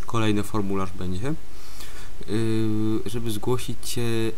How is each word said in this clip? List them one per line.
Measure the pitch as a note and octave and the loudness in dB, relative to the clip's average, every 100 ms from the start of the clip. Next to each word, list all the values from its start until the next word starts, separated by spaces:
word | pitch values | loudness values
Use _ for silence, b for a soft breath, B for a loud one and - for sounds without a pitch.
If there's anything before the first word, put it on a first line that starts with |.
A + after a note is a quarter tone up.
| - | 0
kolejny | A2+ A2 G#2 | 2 0 0
formularz | G2 G#2+ G2 G2 F#2+ | 0 0 0 0 0
będzie, | F#2+ F#2 F#2 C3 E3 - B B B B B B - - | 0 0 0 0 0 0 B B B B B B 0 0
y, | G#2+ A2+ A2 A2 G#2+ A2 A2 G2+ | 0 0 0 0 2 0 0 0
żeby | A#2 A2+ | 0 0
zgłosić | G#2+ A#2 B2 - A#2 - | 0 0 0 0 0 0
się | A#2+ A#2 A2+ A2+ | 0 0 0 0